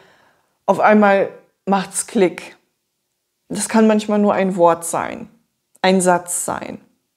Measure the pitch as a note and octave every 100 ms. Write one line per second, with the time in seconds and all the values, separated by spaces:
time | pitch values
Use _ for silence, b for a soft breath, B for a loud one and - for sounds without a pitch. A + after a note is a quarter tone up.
0 | B B B B B B - F#3+ F#3 G#3+
1 | G3+ G3 E3 - _ _ - G3 F3+ -
2 | - A#3+ F3+ - - - _ _ _ _
3 | _ _ _ _ - F3+ - A3+ A3 G#3+
4 | G#3+ G#3 G#3 - F#3+ F#3 E3+ E3 - D3+
5 | C2 - - _ _ _ _ _ F#3+ F#3+
6 | F3+ F3 - - - - - - _ _
7 | _